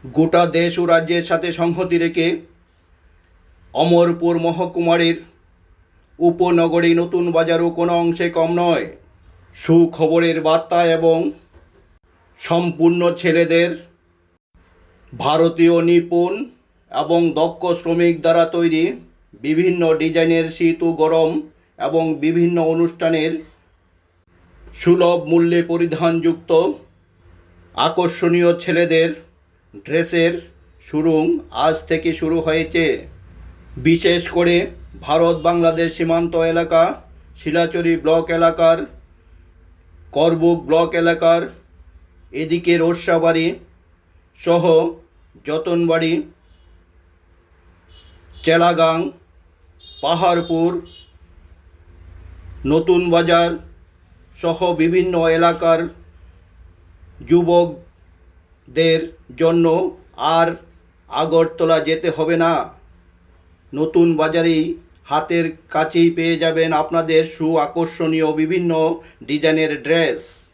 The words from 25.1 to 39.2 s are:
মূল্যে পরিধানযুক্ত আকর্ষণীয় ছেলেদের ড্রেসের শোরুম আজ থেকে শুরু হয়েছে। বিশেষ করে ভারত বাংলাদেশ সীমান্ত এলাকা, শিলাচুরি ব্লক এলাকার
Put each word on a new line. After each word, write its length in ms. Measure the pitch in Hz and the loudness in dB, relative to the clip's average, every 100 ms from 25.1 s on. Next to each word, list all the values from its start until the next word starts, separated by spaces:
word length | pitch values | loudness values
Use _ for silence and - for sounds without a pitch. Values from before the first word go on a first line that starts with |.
| 175 | 2
মূল্যে 360 | 151 170 170 170 | 0 2 2 0
পরিধানযুক্ত 880 | 170 170 170 160 170 165 165 165 - 165 180 - - _ _ _ _ - _ _ _ | 0 -2 -2 0 -2 0 -2 -2 0 2 2 -6 -14 _ _ _ _ -20 _ _ _
আকর্ষণীয় 760 | - 151 165 175 - 170 175 175 170 | -4 -2 0 -4 -2 0 2 2 0
ছেলেদের 480 | - 165 170 165 165 156 - _ _ _ _ | -2 -2 2 2 0 -4 -16 _ _ _ _
ড্রেসের 580 | 101 - 160 170 170 170 170 - _ _ _ | -20 -6 -4 -2 0 0 -2 -12 _ _ _
শোরুম 440 | - 151 165 156 165 165 - | -8 -2 0 0 0 -4 -6
আজ 240 | 113 156 160 - | -2 -2 -2 -4
থেকে 240 | 160 165 156 | -4 -2 -4
শুরু 180 | 160 165 | -2 -2
হয়েছে। 440 | 156 160 160 175 156 - - - - - - - - - | -2 -2 -2 -2 -2 -2 -8 -20 -20 -20 -20 -20 -20 -4
বিশেষ 460 | 131 170 180 175 170 | 0 2 2 0 -2
করে 280 | 175 175 175 - - - - | 0 2 0 -2 -12 -20 -18
ভারত 360 | - 160 170 160 | -2 2 2 0
বাংলাদেশ 460 | 165 170 165 160 165 | 0 2 0 0 -4
সীমান্ত 400 | 165 165 165 170 170 165 | -4 -2 0 0 0 0
এলাকা, 300 | 165 165 165 175 294 - - - - | 0 0 2 2 -2 -18 -20 -20 -12
শিলাচুরি 560 | 160 160 170 170 170 165 | -4 -2 -2 -2 -2 -2
ব্লক 280 | 151 165 160 | 0 0 0
এলাকার 480 | 165 165 165 165 165 294 - _ _ | 0 0 2 2 2 -4 -16 _ _